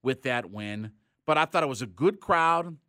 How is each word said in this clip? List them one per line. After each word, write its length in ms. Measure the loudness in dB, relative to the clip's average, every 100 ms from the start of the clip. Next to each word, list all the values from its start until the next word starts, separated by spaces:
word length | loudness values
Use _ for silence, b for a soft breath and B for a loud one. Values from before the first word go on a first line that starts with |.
with 200 | -2 -2
that 280 | -2 -4 -4
win. 420 | -8 -8 -8 -10 _ _ _ 0
But 100 | 0
I 80 |
thought 180 | 2 0
it 60 | 0
was 140 | -4
a 40 | -8
good 340 | 0 0 0
crowd 540 | 0 2 4 2 -2 -12